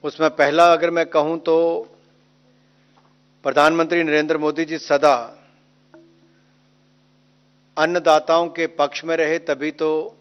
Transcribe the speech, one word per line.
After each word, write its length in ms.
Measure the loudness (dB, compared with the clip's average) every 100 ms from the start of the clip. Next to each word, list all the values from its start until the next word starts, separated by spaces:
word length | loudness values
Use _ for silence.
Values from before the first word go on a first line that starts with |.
उसमें 240 | -10 -2 -4
पहला 320 | 0 0 4 4
अगर 180 | 4 2
मैं 140 | -2 0
कहूं 280 | 0 0 -2
तो 160 | 0 2 2 -2 -8 _ _ _ _ _ _ _ _ _ _ _ _ _ _ _
प्रधानमंत्री 580 | -4 2 2 2 0 0
नरेंद्र 360 | 0 0 0 0
मोदी 260 | -2 -4
जी 140 | -6 -8
सदा 360 | -2 2 4 2 -2 -18 _ _ _ _ _ -20 _ _ _ _ _ _ _ _ _ _ _ _ _ _ _ _ _ -4
अन्नदाताओं 720 | -2 0 2 2 2 0 0
के 180 | -4 -8
पक्ष 360 | -2 -4 -4
में 120 | -6 -4
रहे, 220 | -2 -4
तभी 300 | -4 -6 -6
तो 460 | -4 -4 -4 -6 -16